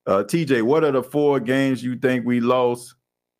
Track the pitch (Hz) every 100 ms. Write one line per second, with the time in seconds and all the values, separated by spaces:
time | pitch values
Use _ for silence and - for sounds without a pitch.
0 | - 98 104 170 147 127 113 156 156 135
1 | 123 147 147 139 113 135 135 127 123 123
2 | 127 127 120 120 117 127 123 120 - _
3 | _ _ _